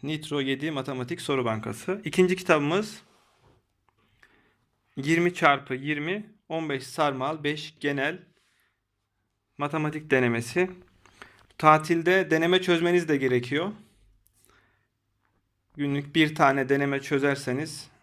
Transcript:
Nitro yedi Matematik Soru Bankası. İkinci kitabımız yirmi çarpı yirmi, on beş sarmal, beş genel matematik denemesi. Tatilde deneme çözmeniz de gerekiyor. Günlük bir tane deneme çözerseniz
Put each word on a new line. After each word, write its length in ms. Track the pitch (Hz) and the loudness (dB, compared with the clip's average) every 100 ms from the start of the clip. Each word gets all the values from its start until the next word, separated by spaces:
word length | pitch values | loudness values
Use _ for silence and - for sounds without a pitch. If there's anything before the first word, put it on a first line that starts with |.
Nitro 380 | 139 156 156 147 | -6 -8 -4 -4
yedi 300 | 135 135 151 | -2 -2 -4
Matematik 500 | 147 131 131 123 175 | -6 -6 -6 -6 -8
Soru 240 | - 139 117 | -2 -2 0
Bankası. 560 | 110 113 110 - 196 165 | -2 -6 -8 -6 -6 -4
İkinci 300 | 160 180 185 | 2 2 2
kitabımız 640 | - 156 143 180 214 - _ _ _ _ _ _ _ _ _ _ _ _ _ _ _ _ _ _ _ - | 2 2 4 0 -4 -12 _ _ _ _ _ _ _ _ _ _ _ _ _ _ _ _ _ _ _ -8
yirmi 360 | 139 165 175 | 0 2 2
çarpı 400 | 175 160 139 139 | 4 4 4 -2
yirmi, 600 | 131 143 147 151 202 214 _ _ | -8 -4 -4 -4 -6 -8 _ _
on 200 | 160 156 | -6 -4
beş 140 | 139 | -6
sarmal, 600 | 127 - 151 135 135 160 | -6 -2 0 0 -4 -4
beş 320 | 147 151 - _ | -4 -4 -8 _
genel 440 | 143 143 143 180 - _ _ _ _ _ _ _ _ _ _ _ _ - | -4 -2 -2 -4 -16 _ _ _ _ _ _ _ _ _ _ _ _ -8
matematik 540 | 143 156 151 151 156 | -4 -2 -4 -6 0
denemesi. 600 | 131 123 117 117 175 185 185 - _ _ _ - _ _ - | 2 4 0 -2 -2 -2 -4 -20 _ _ _ -20 _ _ 2
Tatilde 760 | 156 156 156 170 165 190 160 | 6 6 4 0 4 2 4
deneme 300 | 160 170 185 | 2 4 2
çözmeniz 460 | 185 170 175 175 165 | 4 2 4 2 2
de 100 | 143 | 0
gerekiyor. 540 | 131 123 123 143 185 214 - _ _ _ _ _ _ _ _ _ _ _ _ _ _ _ _ _ _ - | 2 0 0 -2 -4 -8 -20 _ _ _ _ _ _ _ _ _ _ _ _ _ _ _ _ _ _ -8
Günlük 400 | 143 143 143 165 | -4 -4 -2 2
bir 200 | 151 156 | 2 4
tane 340 | 147 139 131 | 4 4 2
deneme 320 | 139 139 139 | 2 2 -2
çözerseniz 920 | 135 143 143 135 135 127 156 - - _ | -2 0 0 0 -4 -4 -6 -10 -18 _